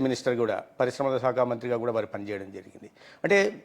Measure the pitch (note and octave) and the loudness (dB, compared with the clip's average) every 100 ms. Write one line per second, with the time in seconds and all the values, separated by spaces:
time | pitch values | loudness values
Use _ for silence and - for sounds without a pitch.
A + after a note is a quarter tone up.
0 | C3 B2 C3 A#2+ A2+ G2+ - - B2+ - | 0 2 0 2 2 0 -4 -2 -2 0
1 | C#3 C3 B2+ B2 B2 A#2 B2 A#2+ A#2+ A2+ | 0 2 2 2 0 0 -2 -2 0 -2
2 | G#2 G2+ G2+ G2+ G2 G2 - - G#2 _ | -4 -8 -8 -8 -10 -16 -18 -20 -20 _
3 | - - E3+ G3+ G3+ A#3+ | -20 -6 2 4 2 -2